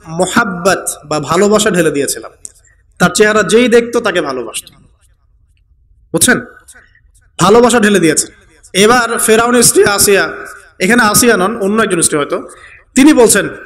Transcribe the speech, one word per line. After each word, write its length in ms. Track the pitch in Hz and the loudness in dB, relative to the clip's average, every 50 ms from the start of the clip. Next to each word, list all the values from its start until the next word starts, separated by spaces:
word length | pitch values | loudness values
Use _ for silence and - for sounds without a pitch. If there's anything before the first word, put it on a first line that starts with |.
| _ | _
মোহাব্বত 800 | 160 160 165 180 - - 233 233 202 180 175 170 190 175 131 - - - - - | -12 -4 -4 -4 -2 0 -2 -2 -2 -6 -4 -2 -2 -2 -2 -4 -10 -12 -12 -10
বা 140 | 147 151 151 | -8 -8 -6
ভালোবাসা 500 | 143 131 160 180 202 202 214 208 208 220 | -4 -2 0 0 2 2 2 0 0 0
ঢেলে 220 | 180 180 160 156 | 0 0 0 0
দিয়েছিলাম। 400 | 143 143 135 - - 117 110 98 - _ _ - _ _ _ _ _ _ _ _ _ _ | 0 -2 -4 -4 -6 -10 -12 -18 -20 _ _ -20 _ _ _ _ _ _ _ _ _ _
তার 100 | 185 180 180 | -2 -2 2
চেহারা 280 | - 208 214 214 214 202 | 2 2 2 2 0 0
যেই 240 | 165 196 233 247 | 2 2 2 4
দেখতো 320 | 240 226 240 233 233 233 233 | 4 2 2 2 0 -6 -4
তাকে 220 | 233 202 170 180 | -4 -2 -2 -2
ভালোবাসত। 500 | 156 139 131 127 117 107 - - - - - _ _ _ _ _ _ _ _ _ _ _ _ _ _ _ _ _ _ _ _ _ _ _ _ _ _ _ | -4 -4 -8 -8 -10 -10 -12 -14 -16 -16 -20 _ _ _ _ _ _ _ _ _ _ _ _ _ _ _ _ _ _ _ _ _ _ _ _ _ _ _
বুঝছেন? 300 | - 160 - - 240 - - - - - _ - - - _ _ _ _ _ _ _ _ _ _ _ - | -4 -2 0 0 0 -2 -4 -12 -20 -20 _ -20 -20 -20 _ _ _ _ _ _ _ _ _ _ _ -2
ভালোবাসা 400 | 165 185 214 240 240 226 220 233 | 2 4 4 4 4 4 2 0
ঢেলে 200 | 202 - 208 185 | 0 0 0 2
দিয়েছে। 280 | 165 160 151 - - - - _ _ _ _ _ _ - - | 0 0 0 -2 -6 -8 -14 _ _ _ _ _ _ -6 -2
এবার 460 | 185 202 220 247 254 233 226 233 - | 0 2 2 2 2 0 -2 -4 -4
ফেরাউনের 440 | - - 220 220 233 240 240 247 226 | 0 0 2 2 2 2 2 2 2
স্ত্রী 200 | - - 349 415 | 2 2 2 2
আসিয়া, 460 | 208 202 - - 208 196 185 165 156 - - - - - - - _ _ _ | 2 0 0 0 0 2 0 0 -4 -6 -14 -18 -20 -20 -20 -20 _ _ _
এখানে 240 | 185 185 240 247 233 | -2 0 2 2 2
আসিয়া 340 | 208 208 - 254 233 220 | 0 0 2 2 2 2
নন, 240 | 190 180 196 233 - | 2 0 -4 -4 -4
অন্য 200 | 196 190 208 226 | -4 -2 -2 -2
একজন 200 | 220 202 185 170 | -2 -2 -2 -4
স্ত্রী 160 | 156 - 156 | -4 -2 -2
হয়তো, 320 | 147 143 - - 185 - - - - - - - - _ _ _ | -4 -4 -4 -6 -8 -8 -14 -20 -20 -20 -20 -20 -20 _ _ _
তিনি 180 | 254 277 311 285 | 4 4 6 6
বলছেন 360 | 254 233 - - 202 165 143 - - - | 6 4 4 2 0 -2 -4 -10 -14 -20